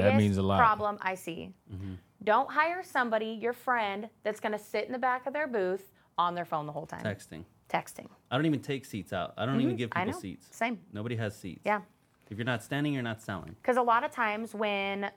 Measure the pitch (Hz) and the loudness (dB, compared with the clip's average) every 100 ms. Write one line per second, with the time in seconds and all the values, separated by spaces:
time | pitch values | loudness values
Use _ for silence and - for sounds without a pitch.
0 | 98 107 104 98 95 98 220 214 208 208 | 6 6 6 6 4 8 6 6 0 -2
1 | 190 185 - 170 190 190 - 95 98 92 | -4 -4 -6 -8 -10 -16 -14 -10 -10 -10
2 | - - 202 220 269 285 320 349 359 269 | -14 -4 2 4 4 2 2 0 -2 -2
3 | 240 220 220 220 226 240 - 240 208 196 | 2 0 0 -4 -4 -2 0 0 0 -2
4 | 214 - 208 214 226 208 214 214 214 254 | -8 -6 -4 -2 -2 -4 -4 -4 -4 0
5 | 254 254 262 277 302 233 185 190 - _ | 0 0 -2 -2 0 0 0 0 -6 _
6 | _ - 175 175 170 160 147 147 160 - | _ 0 0 0 -2 -2 -2 -6 -8 -6
7 | 107 98 - 80 90 _ - 165 - - | -6 -6 -8 -14 -14 _ -4 -4 -4 -12
8 | - - - 131 160 139 - 139 - 107 | -16 -20 -4 0 2 2 -2 -6 -6 -10
9 | 90 95 85 - 113 - 247 110 117 160 | -6 -4 -4 -4 0 2 2 0 -2 -2
10 | 190 - 95 - - - 233 220 - 104 | -2 -4 -8 -12 -14 -6 -4 -4 -10 -8
11 | 110 117 110 - 98 - 202 208 202 _ | -4 -4 -4 -6 -10 -6 -2 -2 -4 _
12 | _ _ - 104 117 120 - 139 147 139 | _ _ -12 -6 -2 -2 -2 -2 0 0
13 | 117 110 - 95 80 - - 247 240 233 | -2 -4 -6 -8 -8 -4 0 2 4 4
14 | 294 262 220 208 226 208 214 202 196 196 | 2 -2 -2 -2 -6 -2 -2 0 -2 -2
15 | 202 | -4